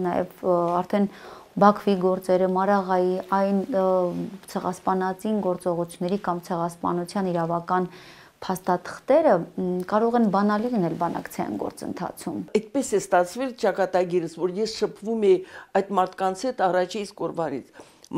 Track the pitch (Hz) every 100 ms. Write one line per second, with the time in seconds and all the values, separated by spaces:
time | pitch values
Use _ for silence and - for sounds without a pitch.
0 | 180 180 180 - 190 175 170 175 180 208
1 | 196 - - - - - 202 208 - 190
2 | 185 185 190 185 185 185 196 202 185 185
3 | 180 185 - 196 196 196 185 190 185 185
4 | 180 175 170 190 - 190 180 185 - 185
5 | 185 185 214 214 185 175 180 170 170 -
6 | 175 202 190 175 - 170 170 170 180 175
7 | 175 208 185 170 165 170 170 185 180 -
8 | - - - - - 180 - 180 - -
9 | - 294 311 180 170 - 180 180 180 208
10 | 233 240 220 190 208 208 240 233 165 165
11 | 170 - - - - - - - - -
12 | 180 - - 165 180 214 - 277 247 202
13 | - 180 180 233 262 240 190 185 185 185
14 | 180 175 165 165 180 180 220 - - -
15 | 202 226 202 185 - - - 196 190 196
16 | 185 - 190 185 262 247 185 180 180 220
17 | 202 - 165 165 156 127 - - - _
18 | -